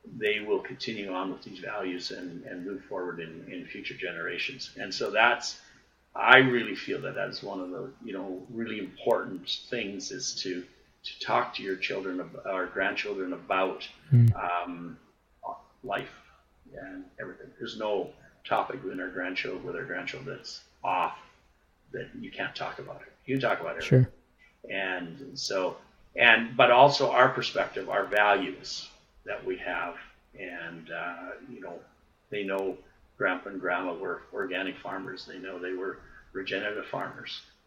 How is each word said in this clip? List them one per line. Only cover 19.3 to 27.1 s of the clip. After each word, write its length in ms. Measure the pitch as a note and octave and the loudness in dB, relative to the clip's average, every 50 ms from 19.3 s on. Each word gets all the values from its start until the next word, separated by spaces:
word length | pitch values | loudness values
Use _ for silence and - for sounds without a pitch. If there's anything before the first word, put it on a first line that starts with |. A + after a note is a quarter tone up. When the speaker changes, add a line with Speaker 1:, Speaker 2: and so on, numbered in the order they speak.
| F#2 - - - F#2+ - - | -4 -4 -4 -4 -6 -6 -6
Speaker 1:
with 120 | F2+ E2+ | -6 -6
our 80 | E2+ E2+ | -6 -6
grandchildren, 520 | F2 F2 F#2 F2+ - - - - - - | -6 -6 -6 -6 -8 -8 -8 -10 -10 -12
that's 260 | - - - - - - _ _ _ | -10 -12 -14 -14 -14 -18 _ _ _
off 340 | - F2+ F#2 F2+ F2 - - - - - - _ _ _ _ _ _ _ _ _ _ _ | -2 0 2 2 0 0 -2 -8 -18 -20 -20 _ _ _ _ _ _ _ _ _ _ _
that 160 | - - - - - A#2+ | -10 -10 -10 -10 -12 -12
you 120 | A#2 - | -12 -10
can't 240 | - - F#2+ - - | -6 -6 -6 -6 -6
talk 260 | - D#2+ D#2 - - | -8 -8 -8 -8 -10
about 200 | - - - - | -12 -12 -14 -14
it. 100 | - - - _ _ | -16 -20 -20 _ _
You 120 | - C3 | -2 -2
can 40 | C3+ | 0
talk 200 | B2+ A2 F#2+ - | 2 2 0 0
about 160 | E2 E2+ E2 | -2 -6 -6
it. 80 | E2+ D#2+ | -6 4
Speaker 2:
Sure. 260 | - C3+ C3 B2+ - - - _ _ _ _ - - _ _ - - | 8 8 8 8 6 2 -18 _ _ _ _ -20 -20 _ _ -10 -6
Speaker 1:
And 680 | G2 G2 F#2+ F#2 F#2 F2+ F2 E2 E2 - - - - - | -4 -2 -2 -2 -2 -4 -6 -8 -12 -12 -14 -12 -10 -8
so, 380 | - - G2+ F#2+ F#2 F2 - - - - _ _ - - _ | -6 -2 0 0 0 0 -2 -6 -18 -20 _ _ -20 -8 _
and, 400 | - A#2+ A#2 A2+ A2+ A#2 - - | 6 8 10 10 8 6 -2 6
but 140 | A#2 B2+ B2 | 6 8 8
also 420 | A#2+ B2 C#3 C#3+ C#3+ - C#3 A#2 | 12 10 10 10 10 6 2 4